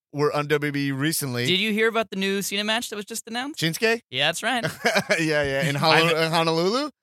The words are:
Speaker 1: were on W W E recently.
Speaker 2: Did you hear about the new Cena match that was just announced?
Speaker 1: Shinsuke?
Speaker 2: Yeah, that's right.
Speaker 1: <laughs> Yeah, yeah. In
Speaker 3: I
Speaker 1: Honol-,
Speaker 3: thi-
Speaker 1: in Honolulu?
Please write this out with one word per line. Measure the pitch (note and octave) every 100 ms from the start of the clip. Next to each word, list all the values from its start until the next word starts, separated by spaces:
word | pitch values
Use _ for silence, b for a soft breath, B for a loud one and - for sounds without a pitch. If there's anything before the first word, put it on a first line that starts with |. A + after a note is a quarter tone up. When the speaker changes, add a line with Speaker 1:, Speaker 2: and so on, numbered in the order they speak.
| _
Speaker 1:
were | C#3+ D3
on | D3 D3
W | D3+ D3
W | C#3+ C#3
E |
recently. | C3+ D3+ E3 C#3+ B2 B2
Speaker 2:
Did | F#3
you | G#3+
hear | G#3 A3+
about | A3 A3
the | F#3+
new | F#3+ G3
Cena | - G3+
match | G#3 A3 -
that | G#3
was | G3+
just | A3+ -
announced? | A#3 C#4 D#4+
Speaker 1:
Shinsuke? | D#3+ D#3+ A3 A#3 -
Speaker 2:
Yeah, | B2+ D3
that's | E3+
right. | G#3+ B3
Speaker 1:
<laughs> | D#3+ - A#3+ D4 - F#3
Yeah, | D#3+ D3+
yeah. | C#3+ C3+ C#3+
In | C#3
Speaker 3:
I |
Speaker 1:
Honol-, | D#3+ D#3+ E3
Speaker 3:
thi- | D#3+ D#3+
Speaker 1:
in |
Honolulu? | E3 E3 E3 F3+ A#3+ D4 -